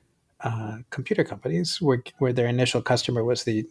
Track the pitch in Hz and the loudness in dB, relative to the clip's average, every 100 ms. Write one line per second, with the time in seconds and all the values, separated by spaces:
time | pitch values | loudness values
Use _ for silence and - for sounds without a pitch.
0 | _ _ _ - 117 110 110 110 - - | _ _ _ -8 -4 -4 -6 -10 -12 -8
1 | 127 214 - 101 127 170 165 - 151 123 | -2 0 0 -2 -2 0 -2 0 2 2
2 | - - 127 123 120 123 123 120 - 127 | 0 -2 0 2 2 2 2 2 2 2
3 | - 120 113 123 - 107 107 | 2 0 0 0 0 -2 -2